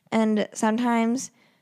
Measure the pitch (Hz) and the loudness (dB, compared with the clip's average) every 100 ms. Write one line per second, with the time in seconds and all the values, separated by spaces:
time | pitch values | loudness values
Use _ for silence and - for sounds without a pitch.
0 | - 226 220 214 - - 220 220 247 233 | -4 0 2 0 -2 -2 -2 0 0 2
1 | 226 254 - _ _ _ | 0 -2 -6 _ _ _